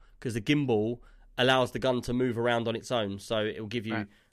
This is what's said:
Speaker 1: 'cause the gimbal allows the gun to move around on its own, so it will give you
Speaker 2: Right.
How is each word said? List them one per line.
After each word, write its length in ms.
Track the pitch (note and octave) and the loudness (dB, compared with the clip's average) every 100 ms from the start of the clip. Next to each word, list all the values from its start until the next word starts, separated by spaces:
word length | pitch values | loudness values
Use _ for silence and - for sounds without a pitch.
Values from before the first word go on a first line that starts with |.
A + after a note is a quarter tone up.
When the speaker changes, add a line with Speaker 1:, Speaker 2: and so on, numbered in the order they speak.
| - - | -20 -10
Speaker 1:
'cause 140 | C3 | -6
the 60 | A2+ | -4
gimbal 600 | G#2 D3 C3+ A2 G#2+ A#2+ - - - - | 0 2 4 2 0 -4 -12 -20 -14 0
allows 360 | B2+ C3 B2 | 4 4 2
the 80 | B2 | 0
gun 200 | C3 B2 | 0 0
to 100 | A#2+ | 0
move 260 | B2 B2+ A#2 | 0 0 0
around 300 | A#2+ A#2+ A#2 | 2 2 0
on 80 | A2+ | -4
its 160 | - | -2
own, 260 | B2 G2+ G2 | -2 -2 -6
so 260 | - A2 | -4 -2
it 140 | G#2+ F2+ | -2 -4
will 60 | A2 | -6
give 200 | A#2 A2 | -6 -4
you 80 | |
Speaker 2:
Right. 120 | A2 G#2 - _ | -4 -6 -12 _